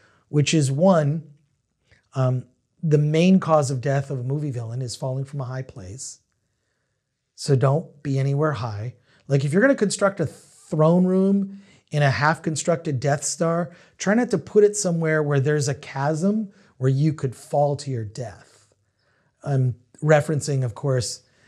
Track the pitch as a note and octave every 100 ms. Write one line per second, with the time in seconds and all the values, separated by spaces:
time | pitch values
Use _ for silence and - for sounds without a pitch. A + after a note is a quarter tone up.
0 | _ _ _ D3 C#3+ E3 C3+ C3+ F#3 F3
1 | C#3+ D#3+ - - _ _ _ _ _ _
2 | _ C3+ C3 B2+ - _ _ _ D#3+ D3
3 | D3 D#3 F3+ F#3+ - D#3 C3 C3 C#3 C#3
4 | C#3 C#3 B2 C#3+ D3 B2 A2+ A#2+ B2 -
5 | C3+ C3 C3+ C#3+ B2 C3 C3 - F#2 A#2
6 | - - _ _ _ _ _ _ _ _
7 | _ _ _ - - C3+ C3+ D3 E3 -
8 | C#3+ C3+ C3+ C#3 D#3 B2 A#2 G#2 A#2+ -
9 | _ _ - C#3 C#3+ E3 C4 C#4 G3+ -
10 | G3 G3 D#3 - - _ - D#3 D#3 F3
11 | F3+ F#3 F#3+ G3+ G3 - - _ _ D3+
12 | C#3+ - D3 D#3+ - D3+ - E3 E3 C3
13 | C#3 C#3+ - - E3 E3+ E3+ - _ _
14 | F#3 G#3+ A#3+ F#3 - G#3+ G#3 G#3 F#3 E3
15 | D#3+ D#3 D3 C#3+ C3+ D3+ C#3 C3+ - C#3
16 | C#3+ D#3 F#3 G#3+ G#3 - _ - C3 C3+
17 | D#3 D3 C3+ A#2 - D3 C#3+ C#3+ - B2+
18 | G#2+ A2 A#2 F#2+ - _ _ _ _ _
19 | _ _ _ _ C#3+ C3+ B2+ - _ _
20 | D3+ D3+ C#3+ D3 - C#3 B2+ G2+ C#3+ B2+
21 | - - _ _